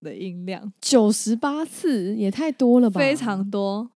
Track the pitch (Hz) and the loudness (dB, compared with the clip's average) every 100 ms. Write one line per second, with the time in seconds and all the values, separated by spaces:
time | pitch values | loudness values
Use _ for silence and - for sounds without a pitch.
0 | 156 110 185 175 180 185 208 - - 262 | -12 -10 -10 -10 -10 -10 -12 -10 2 4
1 | 214 214 214 226 285 294 320 - 349 240 | 6 2 -2 -2 -2 -4 -4 -4 -2 0
2 | 180 220 196 196 320 262 247 247 240 190 | -2 -2 -2 -2 -4 0 4 6 6 4
3 | 269 294 233 190 196 202 196 202 240 | 0 0 -2 -4 -4 -2 -2 -4 -8